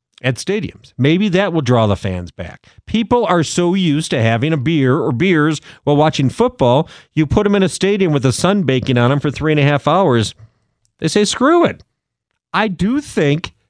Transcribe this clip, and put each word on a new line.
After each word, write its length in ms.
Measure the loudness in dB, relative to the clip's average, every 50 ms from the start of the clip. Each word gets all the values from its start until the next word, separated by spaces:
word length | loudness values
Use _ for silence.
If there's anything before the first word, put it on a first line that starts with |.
| _ _ _ _
at 140 | -6 -6 -4
stadiums. 580 | -4 -6 -6 -4 -4 -4 -8 -12 -14 -20 -20 _ -2
Maybe 300 | 0 2 2 2 0 0
that 220 | 0 0 -2 0
will 100 | -2 -2
draw 240 | 0 0 2 2 2
the 120 | 2 0 -2
fans 340 | -4 -6 -8 -8 -10 -12
back. 360 | -14 -14 -14 -14 -14 -20 _ -20 _ -20 _
People 400 | -6 -4 -4 -2 0 0 0 2
are 180 | 2 2 0 0
so 300 | 0 -2 -2 0 0 0
used 360 | 0 0 0 0 -2 -2 -2
to 100 | -2 0
having 320 | 0 0 0 0 0 -2 -2
a 40 | -2
beer 400 | -2 -2 0 0 2 2 2 0
or 140 | 0 -2
beers 480 | -2 0 0 0 2 2 0 0 -2 -4 -8 -16 -20 -8 _
while 140 | 0 2 2
watching 320 | 2 2 2 0 -2 -2
football, 580 | 0 0 -2 -2 0 0 2 2 2 2 0 -2 -8 -20 -20 _
you 140 | _ -2 -2
put 200 | 0 0 0 2
'em 100 | 2 2
in 80 | 2 2
a 40 | 0
stadium 460 | -2 -2 -2 -2 0 0 0 0 0
with 100 | 0 0
the 80 | 0
sun 320 | -2 0 0 0 0 2 0
baking 340 | 0 0 -2 0 0 0 2
on 140 | 2 2
'em 80 | 2 0
for 120 | -2 -4
three 200 | -4 -2 -2 0
and 80 | 0 2
a 40 | 2
half 240 | 2 2 0 0 0
hours, 460 | 0 2 2 2 2 2 0 -2 -6 _ -20 -20 _ _ _ _ _ _ _ _ _ _
they 100 | -6 -2
say, 160 | 0 0 0
"Screw 400 | 0 0 0 2 2 4 4 2
it." 180 | 2 -2 -4 -12 _ _ _ _ _ _ _ _ _ _ _ _ _ -4
I 160 | -2 -2 -2
do 320 | -2 -2 -2 -2 -2 -2
think 520 | -4 -4 -2 0 0 0 0 -2 -4 -10 -16 _ _ _